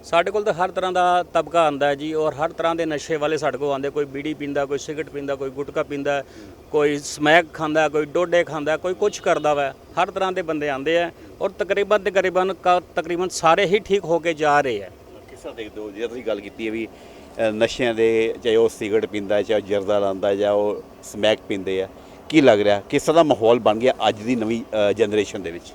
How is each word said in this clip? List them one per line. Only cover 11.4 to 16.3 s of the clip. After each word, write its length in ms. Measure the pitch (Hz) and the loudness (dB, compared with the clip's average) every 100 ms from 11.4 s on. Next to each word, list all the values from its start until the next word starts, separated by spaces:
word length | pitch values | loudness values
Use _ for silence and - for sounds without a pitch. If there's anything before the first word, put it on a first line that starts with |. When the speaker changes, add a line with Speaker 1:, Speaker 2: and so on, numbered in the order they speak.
Speaker 1:
ਔਰ 100 | 190 | -6
ਤਕਰੀਬਨ, 600 | 190 180 196 196 208 196 | -4 -4 -2 2 0 2
ਤਕਰੀਬਨ 420 | 190 185 175 185 | 0 0 0 0
ਕ-, 300 | 185 180 180 170 - | 0 2 2 0 -6
ਤਕਰੀਬਨ 320 | 160 170 185 | -4 -4 -4
ਸਾਰੇ 380 | - 165 175 190 | 0 2 4 4
ਹੀ 120 | 208 | 2
ਠੀਕ 260 | 180 196 | 2 -2
ਹੋ 140 | 165 165 | 2 0
ਕੇ 160 | 165 | 0
ਜਾ 260 | 151 151 143 | 0 4 4
ਰਹੇ 240 | 143 107 | 2 -2
ਆ। 60 | 92 - - - - | -6 -16 -20 -20 -20
Speaker 2:
ਕਿਸ 80 | - | -18
ਤਰ੍ਹਾਂ 160 | 156 | -16
ਦੇਖਦੇ 260 | 117 107 107 | -12 -12 -12
ਹੋ, 100 | 107 | -12
ਜੇ 180 | 98 117 | -8 -8
ਤੁਸੀਂ 160 | 120 | -6
ਗੱਲ 160 | 110 | -6